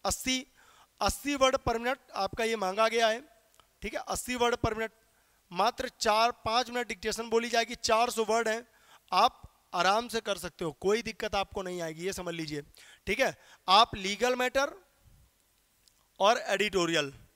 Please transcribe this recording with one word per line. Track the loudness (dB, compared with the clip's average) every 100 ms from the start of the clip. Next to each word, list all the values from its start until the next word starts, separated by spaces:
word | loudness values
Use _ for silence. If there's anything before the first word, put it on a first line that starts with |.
| -2
अस्सी, | -2 -2 -2 -4 _ _ _ _ _
अस्सी | -2 -2 -4 2
word | 2 2
per | -2 -2
minute | -2 -6 _ -6
आपका | -4 -2 -2
ये | -2
मांगा | -2 2 2
गया | 4 2
है। | 0 -8 _ _ _ _ _
ठीक | -10
है, | -10
अस्सी | -6 -6 -4 0
word | 0 2
per | -2
minute, | -2 -6 _ _ _ _ _ _
मात्र | 0 0 0 -10 _
चार | 2 4 2 0 0
पाँच | 0 0
मिनट | -4 -4
डिक्टेशन | -6 -6 -6 0
बोली | 0 2
जाएगी, | 0 0 -4
चार | 0 2 2
सौ | 0 0
वर्ड | 2 2
हैं, | -4 -8 _ _ -20 _
आप | 4 4 2 -20 _ _ 0
आराम | 2 2 0
से | -6
कर | -4 -6
सकते | -8 -8 -8
हो, |
कोई | -4 0 0
दिक्कत | -2 -8 -4 -4
आपको | -4 -6
नहीं | -8 -6
आएगी, | -8 -6 -8
ये |
समझ | -6 -8
लीजिए। | -8 -8 -8 -12 -20 -20 -14 -6
ठीक | 0
है, | 0 -2 -20 -12 4
आप | 6 6 0
लीगल | -6 -2 -2 0
मैटर | 0 0 -2 -6 _ _ _ -20 _ _ _ _ _ _ _ _ _ _
और | 2 2
एडिटोरियल | 0 0 0 2 2 0 -2 -8 -20